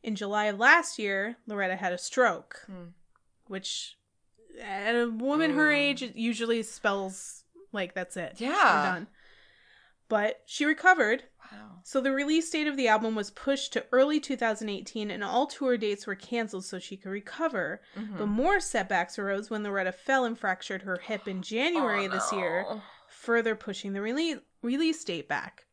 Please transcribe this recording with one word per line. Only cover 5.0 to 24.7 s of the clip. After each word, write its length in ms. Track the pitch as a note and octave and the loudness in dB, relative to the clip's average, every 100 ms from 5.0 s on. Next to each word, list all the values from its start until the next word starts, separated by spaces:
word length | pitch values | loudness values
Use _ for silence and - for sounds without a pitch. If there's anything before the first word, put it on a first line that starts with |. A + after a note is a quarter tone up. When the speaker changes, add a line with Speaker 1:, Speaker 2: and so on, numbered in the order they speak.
| A#3+ | 2
Speaker 1:
woman 420 | A3 B3+ D4+ D#4+ C#4+ | 0 0 2 2 4
her 140 | D4+ | 4
Speaker 2:
Mm. 80 | D4 | 4
Speaker 1:
age, 240 | C#4+ C4+ | 2 0
it 120 | B3+ G#3 | -6 -4
usually 480 | A3+ A3 A3+ A#3 | -2 -2 0 0
spells, 800 | A3 - G#3+ G3 F#3+ F#3 - - _ E4+ - | -2 -2 0 0 -2 -8 -14 -16 _ -20 -10
like, 200 | G#3 F3+ | -6 -4
that's 220 | - F3+ F#3+ | -4 -6 -6
it. 240 | E3 - | -8 -6
You're 140 | A#3+ | -2
Speaker 2:
Yeah. 400 | F#4 C#4+ D#3+ C#3+ | 4 6 6 4
Speaker 1:
done. 140 | E3+ G3+ _ - - _ _ _ _ _ _ _ | -2 -6 _ -20 -20 _ _ _ _ _ _ _
But 320 | G#3+ G#3+ - - | 0 0 -2 -10
she 180 | - | 0
recovered. 600 | D4 D4+ F#4 F4+ G#3+ B3+ - _ - | 2 4 6 6 6 2 -2 _ -20
Speaker 2:
Wow. 280 | G#3 G#3+ F3+ | -20 -20 -20
Speaker 1:
So 160 | - C4+ | -2 0
the 120 | C4 | 2
release 360 | C4+ C#4+ D#4+ E4 | 2 4 2 2
date 180 | D#4+ D4+ | 0 0
of 100 | C#4 | 2
the 100 | B3 | 4
album 260 | G#3+ A3+ A3 | 4 4 -2
was 160 | G3+ | -4
pushed 420 | - - C4+ - | -6 -2 -2 0
to 120 | A3+ - | -6 0
early 280 | B3 C#4 D4+ | 4 6 4
two 160 | - C4+ | -2 -2
thousand 320 | A#3 G#3+ A3 | 0 -2 -4
eighteen, 420 | G3+ G3+ A3+ G#3 | -6 -8 -6 -6
and 100 | F3+ | -4
all 240 | G3+ A#3+ C#4 | 0 0 0
tour 280 | - C4+ A#3+ | 0 0 2
dates 300 | G#3+ G3+ - | 0 -2 -4
were 80 | G3 | -8
canceled 480 | - A#3+ A3 F#3+ F#3+ | -4 -4 -2 -6 -8
so 140 | F#3 | -12
she 160 | - F#3+ | -12 -14
could 140 | F#3+ | -8
recover. 720 | G3 G3 - D#4+ A#3+ D3+ G3 _ - | -10 -10 -4 -2 0 -4 -6 _ -12
Speaker 2:
Mm-hmm. 220 | G#3+ F#3+ | -10 -4
Speaker 1:
But 100 | G#3 | -2
more 320 | G#3+ D4+ G4+ | 2 4 2
setbacks 580 | - A#3 F#3+ F#3 F3 - | 2 -2 0 0 -2 -4
arose 300 | G3 G3 G#3 | -4 -4 -4
when 140 | G#3+ | -6
Loretta 280 | G#3 G3 F#3 | -4 -2 -2
fell 320 | F#3 - C4+ | -4 0 2
and 140 | B3 A3+ | 2 0
fractured 440 | G3+ F#3 - F#3+ | -2 -2 -4 -8
her 140 | G3 F3+ | -4 -6
hip 300 | - G#3+ G#3 | -4 -6 -4
in 140 | F#3 | -6
January 680 | F#3 A3 D4 E4+ B3+ G#3 G3 | -4 -2 0 0 0 0 0
Speaker 2:
Oh, 40 | |
Speaker 1:
this 200 | F#3+ - | -2 -2
year, 340 | G3+ F3+ E3+ G3 | 0 0 -2 -2
Speaker 2:
no. 120 | A3 - - _ | -8 -10 -20 _
Speaker 1:
further 440 | - - A#3 A3+ A3 | -14 0 0 2 -2
pushing 360 | - G3 G3 | -6 -8 -6
the 60 | G3 | -6
rele-, 420 | G#3 C4 E4 C#4 _ _ | -4 -2 -2 -4 _ _
release 420 | A#3 | -4